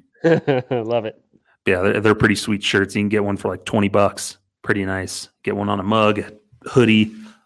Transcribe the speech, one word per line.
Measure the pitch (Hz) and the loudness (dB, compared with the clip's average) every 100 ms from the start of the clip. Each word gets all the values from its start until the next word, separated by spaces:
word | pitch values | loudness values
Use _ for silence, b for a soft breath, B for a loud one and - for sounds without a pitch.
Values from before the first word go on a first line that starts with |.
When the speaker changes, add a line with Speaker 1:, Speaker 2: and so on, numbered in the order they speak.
| _ | _
Speaker 1:
<laughs> | _ | _
Love | 165 160 - 127 - 123 110 117 107 | 0 2 0 -2 -2 -4 -2 -4 -4
it. | - _ _ _ _ - | -10 _ _ _ _ -2
Speaker 2:
Yeah, | 92 | 0
they're, | 98 107 | 2 2
they're | 107 107 | 2 4
pretty | 110 98 | 2 2
sweet | - 101 | -2 -4
shirts. | - 101 98 104 | 0 0 0 -2
You | |
can | 104 | -2
get | 104 | -2
one | 101 98 | -2 -4
for, | 98 | -6
like, | 92 - | -8 -4
twenty | 110 101 | -2 0
bucks. | 104 101 - - - _ _ | 2 0 -2 -12 -14 _ _
Pretty | - 104 95 | -4 -4 -2
nice. | 95 92 - - _ | -6 -8 -10 -14 _
Get | 104 101 | -6 -4
one | 101 | -2
on | 101 | -2
a | |
mug, | 95 110 107 104 - - _ _ | 0 2 4 2 -4 -14 _ _
hoodie, | - 131 113 107 107 B B B | -2 2 6 4 2 B B B